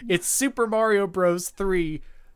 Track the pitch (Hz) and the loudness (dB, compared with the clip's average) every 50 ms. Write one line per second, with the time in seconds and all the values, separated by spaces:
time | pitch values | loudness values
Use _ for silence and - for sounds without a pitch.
0 | - 233 180 175 - - - - 269 277 269 - 233 214 220 220 220 220 214 202 | -2 0 0 0 0 -2 0 0 0 0 0 0 -2 0 0 2 2 4 2 2
1 | 202 185 175 190 180 175 175 175 175 - - - 196 190 185 175 170 156 156 147 | 2 0 0 2 2 2 2 0 -2 -8 -8 -4 -2 0 0 0 0 -2 -4 -8
2 | - - - - - - - | -10 -14 -18 -20 -20 -20 -20